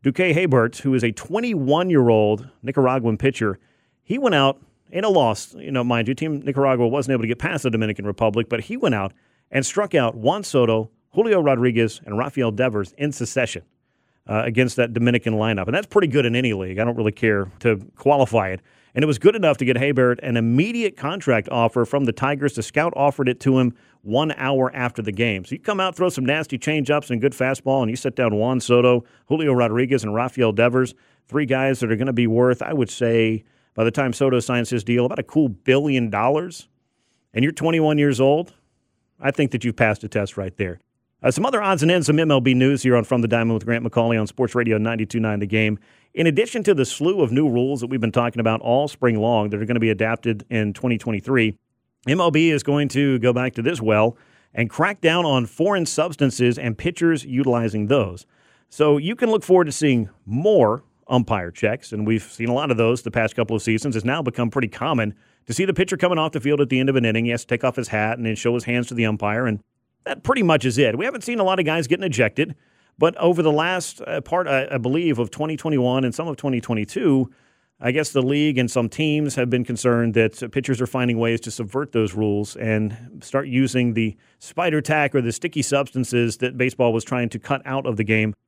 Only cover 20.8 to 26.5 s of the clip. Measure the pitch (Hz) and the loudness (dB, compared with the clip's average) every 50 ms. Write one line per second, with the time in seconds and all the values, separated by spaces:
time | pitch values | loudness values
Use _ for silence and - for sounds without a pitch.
20.8 | 226 202 - - - 143 175 202 - - 127 110 95 - - 120 117 113 - 123 | -2 -2 -4 -4 -6 -6 -6 -4 0 2 2 2 0 -2 0 2 2 2 2 0
21.8 | 117 - - 143 139 120 110 - - 135 147 139 143 143 - - 110 - - - | 0 0 0 0 0 0 -2 -2 -2 -2 -2 0 -2 -4 -4 -4 -10 -4 -2 -2
22.8 | 156 170 - - 139 143 135 - 139 127 123 - - 135 131 131 127 120 117 _ | -2 0 0 2 0 0 2 0 -2 -2 -2 0 0 2 2 4 2 0 -2 _
23.8 | _ _ _ _ _ 104 107 127 156 160 147 - 131 131 139 135 131 131 - 131 | _ _ _ _ _ -2 0 0 0 0 -4 -4 -4 -2 0 0 0 0 -2 -4
24.8 | 123 123 120 - 110 104 101 104 120 117 104 95 92 - 131 - _ - 208 196 | -6 -4 -4 -6 -8 -6 -4 -2 -2 -2 -2 -4 -6 -10 -12 -8 _ -4 -4 -2
25.8 | 190 185 175 - 180 180 - - 131 127 147 156 156 - | -2 -4 -2 -2 -2 -2 0 -2 -2 -2 -2 -2 -4 -6